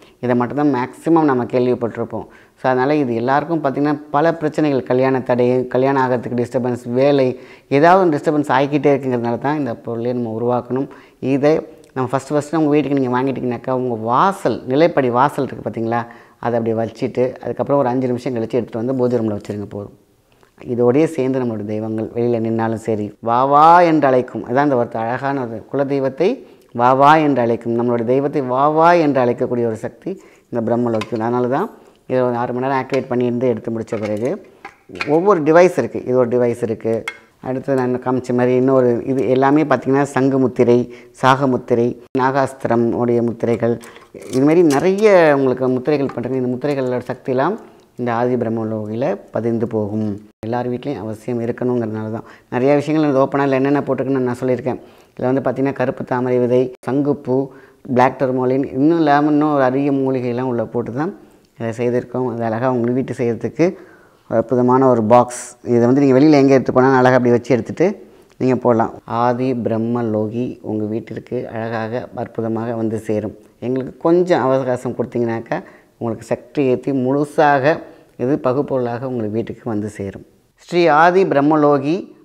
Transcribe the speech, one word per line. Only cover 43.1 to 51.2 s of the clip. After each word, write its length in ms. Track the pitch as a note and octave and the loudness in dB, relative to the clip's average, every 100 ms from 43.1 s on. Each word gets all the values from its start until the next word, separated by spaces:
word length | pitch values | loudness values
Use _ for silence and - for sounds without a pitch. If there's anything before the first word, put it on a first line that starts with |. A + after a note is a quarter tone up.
| A#2+ | 2
முத்திரைகள், 580 | A#2 A2 A2+ A#2 A#2 A#2 - - - - - | 0 -2 -2 0 0 -2 -8 -20 -20 -20 -6
இது 100 | B2+ | 0
மாதிரி 220 | C#3+ E3 | 4 4
நிறைய 680 | E3+ C#3 F3 G3 G#3+ F#3+ D#3 C#3 | 4 4 2 2 6 6 6 4
உங்களுக்கு 320 | C3 B2+ B2+ | 2 0 -2
முத்திரைகள் 400 | B2+ B2+ D3 C3+ | -2 0 -2 -2
பண்றீங்க. 200 | - B2 | -4 -6
இந்த 160 | C3 B2 B2+ | -4 -4 -4
முத்திரைகளோட 440 | C#3+ C#3 B2+ B2 B2 | -4 -2 -2 -4 -6
சக்தியெல்லாம் 440 | B2 - B2+ D3+ A3+ - - _ - | -10 -4 -2 -2 -4 -10 -20 _ -8
இந்த 160 | A#2+ | -4
ஆதி 220 | A#2 B2 B2 | 0 0 0
பிரம்மலோகியில 800 | A2+ A2+ A2 A2 G#2 A2 C#3+ G3+ - | -2 -4 -4 -6 -6 -4 -4 -6 -6
பதிந்து 360 | A2+ A#2 A#2 A2+ | -4 -2 -2 -2
போகும். 540 | A2 G#2 A2 G#2+ G2+ - _ A2 | -2 -4 -4 -4 -6 -12 _ -6
எல்லார் 240 | A#2+ B2 | -4 -4
வீட்லேயும் 280 | B2 C#3 B2+ | -6 -6 -8
அவசியம் 420 | A2 G#2+ | -8 -10